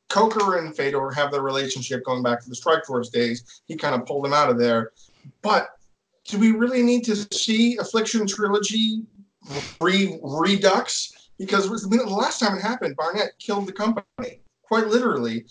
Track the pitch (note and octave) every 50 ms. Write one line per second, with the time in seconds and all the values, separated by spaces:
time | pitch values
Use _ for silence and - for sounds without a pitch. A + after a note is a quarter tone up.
0 | _ _ - G3 A3 A3 - A3 G3+ G3 F3+ E3+ D#3+ D#3 D3+ - C#3 C#3 C#3+ C#3
1 | C#3 C3+ C#3 D3 C#3+ C#3+ C#3+ C#3+ C3+ C3+ C3+ C3+ C3+ C3 - C3 B2 - C3 A#2+
2 | - C3 B2+ B2+ B2 A#2+ A#2 A#2+ - - B2+ - - E3+ D#3+ D#3 - - C3 B2
3 | A2+ - - A#2+ A#2+ A#2 A#2 A#2+ - - - - _ - D#3+ D#3 - D3 C3+ A#2+
4 | A#2+ - D3 C#3+ C#3 C#3+ C#3+ D3 D3 C3 A#2+ A#2+ A#2+ A#2+ A#2 A2+ A2+ A2+ - _
5 | - _ _ _ _ C#3+ - _ - G#3 G#3 F3 - - - _ _ _ _ _
6 | _ _ _ _ _ - G#3+ G3 A3 A3+ A3+ A3 A#3+ B3 C4 B3 A#3+ A#3+ B3 B3
7 | A#3+ A#3 G#3 G#3 G#3 - - - - - A3 A3 A#3 A#3+ A#3+ G#3 F#3 - - A3
8 | G#3+ - - A3+ G3+ G3 - G#3+ G#3 G3 G3+ G#3 G3+ G3+ G#3+ A3 A3 A3 A3 A3
9 | A3 - _ - - _ _ _ _ - C#3 C#3 - - - - D#3+ F3+ F#3+ G3
10 | G3 F3 D#3+ - D#3+ C#3 C#3 D#3 E3 F#3+ G3+ F#3+ - G3 - A#3+ A#3+ - - -
11 | - - - - _ _ - - F#3+ G3 G3+ F#3+ F#3+ G3 A3+ G#3+ G3 F#3+ A3 A#3
12 | A#3 G3+ G3 G#3 B3+ D4+ - - B3 G3+ G3 F3+ G3 G#3+ B3 B3 F#3 D#3+ C3+ D3+
13 | D#3 E3 F#3 G#3+ G3+ - - _ - - G#3 G3+ G3 F#3 G3 - G#3 A3 A3+ G#3
14 | G3 _ _ - A#3+ G2 - - - _ _ _ _ _ A3 A3+ A3 G#3+ G#3+ B3
15 | B3 A3 D#3 C3+ A#2 A#2 A2+ A#2 - -